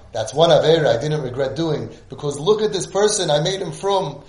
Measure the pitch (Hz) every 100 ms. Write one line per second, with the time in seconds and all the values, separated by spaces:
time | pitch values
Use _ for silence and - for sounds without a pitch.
0 | - 110 110 139 170 143 147 160 139 113
1 | 151 151 131 123 131 156 165 139 113 -
2 | - 127 147 139 160 214 214 180 - 190
3 | 208 202 170 147 165 190 139 - 196 196
4 | 156 127